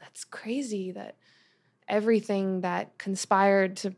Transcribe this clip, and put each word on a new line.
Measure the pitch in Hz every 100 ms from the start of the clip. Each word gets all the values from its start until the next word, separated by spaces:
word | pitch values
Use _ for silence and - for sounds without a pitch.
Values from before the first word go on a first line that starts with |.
that's | - -
crazy | - - 220 262 262 208 185
that | 180 - - _ _ _ _ _ _ -
everything | 208 220 220 214 196 190 185
that | 180 180 - -
conspired | 196 190 - 196 196 196 190 190
to | 196